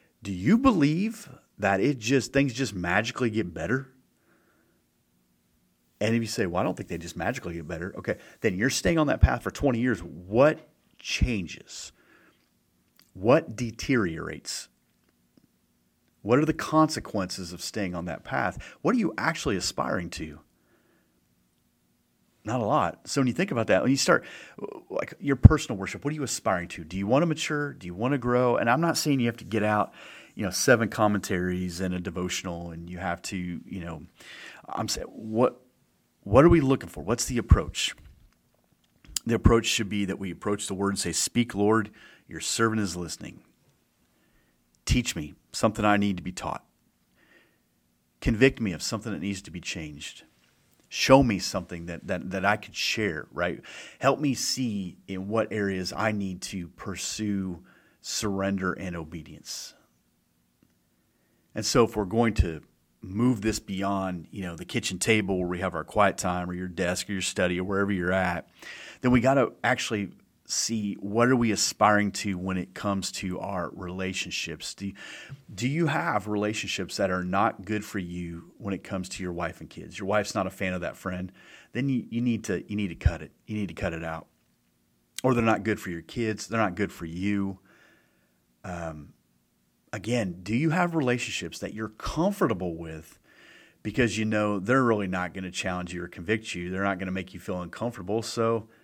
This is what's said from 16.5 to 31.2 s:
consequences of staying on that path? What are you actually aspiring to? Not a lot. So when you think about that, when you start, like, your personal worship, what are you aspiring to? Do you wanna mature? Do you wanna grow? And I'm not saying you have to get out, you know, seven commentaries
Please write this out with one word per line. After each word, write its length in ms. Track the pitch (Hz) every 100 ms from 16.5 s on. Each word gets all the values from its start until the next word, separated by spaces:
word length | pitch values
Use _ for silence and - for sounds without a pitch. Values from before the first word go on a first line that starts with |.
consequences 1000 | 156 - 156 156 113 - 104 92 - 90
of 80 | 87
staying 320 | - 110 95
on 120 | 90 87
that 180 | 78
path? 340 | - 135 110 - - -
What 140 | 160 240
are 20 |
you 160 | 190 -
actually 420 | 135 175 147 98
aspiring 520 | - - - - 85
to? 300 | - 78 76 - _ _ _ _ _ _ _ _ _ _ _ _ _ _ _ _ _ _ _
Not 180 | 104 123
a 40 | 107
lot. 420 | 143 87 - -
So 140 | 147
when 60 | 127
you 60 |
think 180 | 117 196
about 160 | 123 107
that, 160 | 92
when 80 | 123
you 60 | 139
start, 280 | - - - - - - - - -
like, 240 | - - -
your 160 | 143 135
personal 420 | - 156 - 104
worship, 260 | 95 98
what 80 | 147
are 40 | 151
you 80 |
aspiring 440 | 131 - 110 92 87
to? 140 | -
Do 140 | 78 95
you 80 | 101
wanna 220 | 131 170
mature? 460 | 151 - 151 147
Do 120 | 131 87
you 80 |
wanna 240 | 87 120 139
grow? 400 | 120 123 123 120
And 140 | 117
I'm 100 | 127
not 160 | 170 -
saying 220 | 151 139
you 80 | 120
have 100 | 117
to 80 | 87
get 160 | 107
out, 320 | 104 107 - - - - -
you 100 | -
know, 60 | 101
seven 400 | - - 117 110
commentaries 920 | - 107 104